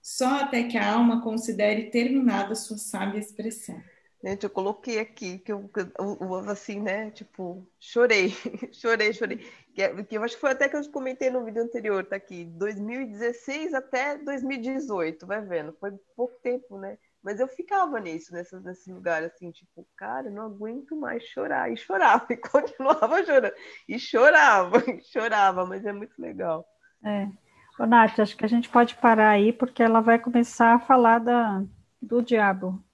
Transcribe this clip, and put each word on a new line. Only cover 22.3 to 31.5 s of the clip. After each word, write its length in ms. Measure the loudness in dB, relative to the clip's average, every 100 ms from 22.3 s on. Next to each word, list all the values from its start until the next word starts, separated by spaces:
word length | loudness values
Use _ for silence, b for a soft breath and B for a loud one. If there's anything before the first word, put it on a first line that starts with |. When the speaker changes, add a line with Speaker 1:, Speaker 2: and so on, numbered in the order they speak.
Speaker 2:
e 60 | -8
continuava 880 | 0 0 0 -4 0 2 2 0
chorando, 300 | 4 2 2 B B B -12
e 100 | -10
chorava, 800 | -2 6 8 8 8 6 4 2
<laughs> 80 | 2
e 140 | -8
chorava, 640 | _ -4 0 4 4 2 -4
mas 180 | -6
é 80 | -8
muito 280 | -8 -12 -14
legal. 440 | -14 -6 -4 -4 -8 _ _ _
Speaker 3:
É. 240 | -6 -4 -6 -10 b b b -4
Ô, 100 | 4
Nath, 340 | 8 6 4
acho 160 | -2 0
que 80 |
a 40 | 0
gente 200 | 0 4
pode 260 | 4 4 4
parar 340 | 4 6 6
aí, 220 | 6 4
porque 300 | 2 -4 2
ela 180 | 4 4
vai 180 | 6 4
começar 560 | 4 0 0 4 6
a 40 | 6
falar 400 | 6 6 8 4
da, 460 | 4 2 2